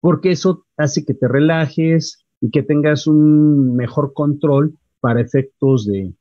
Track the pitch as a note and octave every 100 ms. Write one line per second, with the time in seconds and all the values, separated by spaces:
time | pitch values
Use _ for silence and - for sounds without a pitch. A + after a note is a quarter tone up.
0 | F3+ D#3 F#3 F3 F#3+ F3+ _ - D3+ C#3
1 | D3 - B2 C3+ D3+ E3 D#3 - D#3+ E3
2 | D3+ - _ _ A#2+ C#3 - D3 D3 D3+
3 | D#3 D3+ D3+ D3+ D3+ D3 C3 B2 A#2+ -
4 | C#3+ - D3+ C#3+ D#3 C#3 D3+ - _ _
5 | B2 A#2 A#2 C#3 C3+ _ C#3 C3+ G#2 G2
6 | F#2+ F2